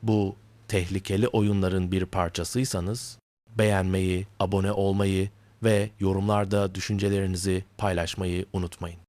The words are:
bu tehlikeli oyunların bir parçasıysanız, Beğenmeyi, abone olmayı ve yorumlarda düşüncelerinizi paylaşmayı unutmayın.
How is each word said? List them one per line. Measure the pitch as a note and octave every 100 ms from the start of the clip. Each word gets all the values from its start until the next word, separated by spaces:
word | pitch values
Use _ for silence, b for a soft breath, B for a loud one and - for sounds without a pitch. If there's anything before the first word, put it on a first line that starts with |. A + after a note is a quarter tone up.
bu | A2 G#2+ G2 G2 - - -
tehlikeli | G#2 F2 F#2+ F#2+ G2 A#2+
oyunların | - G#2 G2+ F#2+ F#2 F2+
bir | F#2 F#2
parçasıysanız, | G2 F2 E2 E2+ B2 B2+ F#2+ F2 A#2 - - _ _ _ A2+
Beğenmeyi, | G#2+ G2+ F#2+ F#2+ F#2 F2+ G2 _
abone | F#2+ G2 F#2+
olmayı | G2+ G2 G2 G2+ F#2+ G2 b b _
ve | A2+ G#2+ G#2 -
yorumlarda | G2 F#2+ G2+ G#2 G2+ G2+ G2
düşüncelerinizi | F#2+ - G#2 G2+ G2+ F#2+ F2+ F#2+ F#2 G2 _
paylaşmayı | G#2 F2+ E2+ - F#2 F2 F#2+
unutmayın. | G2 F2 - F2 F2